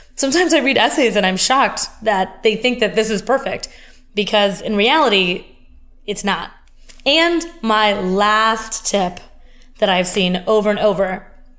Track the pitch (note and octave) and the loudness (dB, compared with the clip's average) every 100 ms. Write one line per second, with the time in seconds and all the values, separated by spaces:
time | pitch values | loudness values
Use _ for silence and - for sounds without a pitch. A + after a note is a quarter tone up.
0 | - - C#4 D#4 F4+ D#4+ C4 A#3 A3 - | -14 -2 0 2 2 2 2 2 2 2
1 | A#3+ G3+ F#3 F#3 - C4 A3 - - - | 2 2 0 0 0 2 2 -2 -8 -6
2 | A3 G3 F#3+ - A3+ G#3+ B3 B3 G#3 G#3+ | -2 0 -2 -2 -2 0 -2 -2 -2 0
3 | G#3+ G#3 F#3+ C4 F#3+ E3 - - - - | -2 -2 -2 -2 -2 -10 -12 -18 -20 -20
4 | - G3+ G3+ G#3+ G3+ F#3+ - G#3 A3+ D#4 | -10 -4 0 2 2 -2 -4 0 2 4
5 | C4+ G3+ F3+ F3+ - - - - - - | 4 2 0 -4 -8 -20 -20 -20 -20 -18
6 | - G3 G3+ E3+ - - - - - - | -10 -6 -2 -4 -6 -16 -20 -20 -20 -8
7 | C4 D#4 E4 E4+ E4 - A3+ G#3+ G#3+ G3+ | 0 2 2 0 -4 -6 -2 2 2 0
8 | F#3 F#3+ G#3 G#3+ A3 A3 - - - G3+ | -2 0 2 2 2 0 -4 -8 -4 -2
9 | F3+ F#3 - - - - - - G3+ F#3 | -2 -6 -20 -20 -20 -20 -16 -4 0 0
10 | F3+ G#3+ F3+ F3+ - A3 G#3 G3+ G#3 F3+ | 0 0 0 -2 0 0 0 0 0 0
11 | F#3+ F#3 - - - | -2 -6 -12 -20 -20